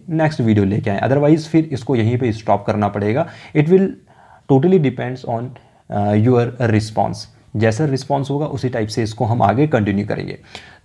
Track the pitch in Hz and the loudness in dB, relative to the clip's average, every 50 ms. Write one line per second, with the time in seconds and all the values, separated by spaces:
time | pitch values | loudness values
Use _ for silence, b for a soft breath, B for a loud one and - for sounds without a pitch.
0 | - - 160 160 156 151 156 - 127 113 107 107 101 95 98 - 104 110 98 98 | -10 -6 -2 0 0 0 0 0 2 2 4 4 2 2 0 -2 -2 -2 -2 -2
1 | 107 113 135 143 147 147 156 156 156 - - 160 160 156 147 113 - - 139 120 | 0 0 2 2 4 4 4 2 2 0 0 0 0 0 -4 -8 -4 -2 0 2
2 | 107 110 123 120 131 120 107 110 - - 104 101 104 - 104 104 104 101 101 104 | 2 2 0 0 0 -2 -2 -4 -2 -2 -2 -2 0 -2 -2 0 0 -2 -2 -2
3 | 104 104 110 139 170 B B B B B B 151 147 156 185 190 196 185 - - | -2 -2 0 -2 -2 B B B B B B 0 2 4 4 4 4 2 -2 -8
4 | _ b b b b b b b b - 139 131 139 180 190 190 151 131 120 123 | _ b b b b b b b b 2 2 4 4 4 4 4 2 2 -2 -2
5 | 127 123 127 127 - 127 117 113 120 123 123 b b b b b b _ 113 107 | -6 -8 -8 -10 -8 -6 -6 -6 -6 -10 -14 b b b b b b _ -4 -2
6 | 101 104 104 107 107 127 127 120 120 117 - - 127 113 107 107 107 - - - | 0 2 2 4 4 4 4 4 2 0 -2 -2 0 2 2 2 0 0 -4 -2
7 | 101 - - - - - b b b b b 104 110 113 110 110 156 147 135 131 | -2 -2 -4 -8 -14 -20 b b b b b 0 2 2 2 2 -2 -2 -2 -4
8 | - - 143 139 135 139 139 143 156 147 - 127 - 127 120 120 110 107 - - | -4 -4 -4 -4 -2 -4 -4 -4 -4 -6 -6 -6 -6 -4 -4 -4 -4 -4 -2 -4
9 | 113 107 110 - 127 107 113 - 110 101 107 120 151 151 151 120 104 104 98 98 | -4 -4 -2 -4 -2 -2 0 0 2 0 2 2 0 2 2 0 0 0 0 -2
10 | 101 104 110 - 98 92 92 - B B B B B B B B B | -2 -4 -6 -8 -6 -10 -10 -14 B B B B B B B B B